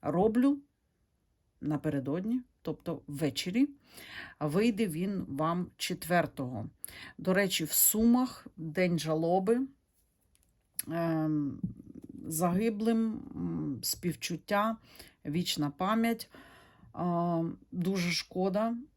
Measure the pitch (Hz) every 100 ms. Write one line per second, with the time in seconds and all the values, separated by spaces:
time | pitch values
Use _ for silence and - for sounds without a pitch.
0 | - 165 214 220 269 285 - _ _ _
1 | _ _ _ _ _ _ - 151 156 143
2 | 131 160 208 254 247 _ - 156 - 160
3 | - 143 151 - - 208 285 - _ -
4 | - - - - 151 160 226 202 220 156
5 | 190 196 - 139 156 175 175 _ - 180
6 | 160 175 160 - 127 123 - _ - -
7 | - - - 185 196 - 156 - - 214
8 | 233 240 254 - - - 160 151 180 170
9 | 151 160 165 180 190 240 269 - _ _
10 | _ _ _ _ _ _ _ - - 165
11 | 165 160 156 151 143 - - - - -
12 | - - - 160 175 180 226 208 220 226
13 | 226 214 - - 170 165 156 131 - -
14 | 175 156 - 170 - 202 214 220 - -
15 | - _ - 156 170 - 143 - 185 220
16 | 226 226 - - - - - _ - -
17 | 175 170 175 170 165 - - 175 180 196
18 | 175 170 - 185 190 190 226 233 285